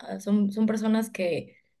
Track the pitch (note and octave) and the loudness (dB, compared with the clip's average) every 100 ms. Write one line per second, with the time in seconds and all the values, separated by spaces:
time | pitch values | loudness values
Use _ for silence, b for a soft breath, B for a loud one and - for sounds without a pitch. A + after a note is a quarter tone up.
0 | - F#3+ G3+ G#3 G3 G#3+ A3 A3 A3 A3 | -10 -8 0 2 2 2 0 2 2 0
1 | A3+ - F3+ D3 b b b _ | 0 -2 -2 -2 b b b _